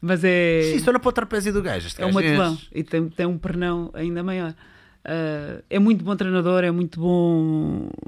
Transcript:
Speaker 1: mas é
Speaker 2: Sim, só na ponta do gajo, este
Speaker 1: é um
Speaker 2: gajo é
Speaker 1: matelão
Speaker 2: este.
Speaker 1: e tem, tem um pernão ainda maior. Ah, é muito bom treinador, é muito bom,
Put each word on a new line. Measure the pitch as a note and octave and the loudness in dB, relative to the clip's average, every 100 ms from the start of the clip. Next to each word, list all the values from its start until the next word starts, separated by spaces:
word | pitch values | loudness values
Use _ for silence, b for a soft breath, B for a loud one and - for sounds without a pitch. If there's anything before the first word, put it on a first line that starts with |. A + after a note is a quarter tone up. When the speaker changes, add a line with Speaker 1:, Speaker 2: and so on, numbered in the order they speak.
Speaker 1:
mas | E3+ F#3 | -2 2
é | F#3 F3+ E3+ E3 D#3+ | 2 4 4 4 2
Speaker 2:
Sim, | F#3+ | 2
só | - | 2
na | B3 | 2
ponta | B3 A#3+ A3+ A3 G3 | 2 0 -2 -2 0
do | G3+ | -2
gajo, | F3+ G2 E2+ | -2 -4 -6
este | - | -4
Speaker 1:
é | F#3 | 0
um | |
Speaker 2:
gajo | F#3+ | 2
é | D#3+ | 4
Speaker 1:
matelão | D3 F3 | 4 2
Speaker 2:
este. | D#3+ - | -2 -8
Speaker 1:
e | - | -8
tem, | D#3 E3 E3 | -4 -2 -2
tem | D#3+ F3 | -2 -4
um | E3+ | -2
pernão | F#3 F3 F3 E3+ E3+ | -4 -4 -2 -2 -6
ainda | - E3 E3+ | -6 -6 -4
maior. | F3+ F#3 E3+ E3 b b b b | -4 -4 -6 -10 b b b b
Ah, | - E3 D#3+ D3+ D3 - - | -8 -4 -4 -6 -8 -12 -4
é | G3 | 2
muito | G#3 G#3+ | 4 2
bom | E3 G3 | 0 -2
treinador, | F#3+ F#3 F3 F#3 | 0 0 2 2
é | F3+ | 2
muito | E3+ E3+ E3 | 0 -2 -2
bom, | E3+ F3+ E3+ E3 D#3+ D#3 D#3 - B1+ - | 0 2 4 4 2 0 0 -2 -6 -10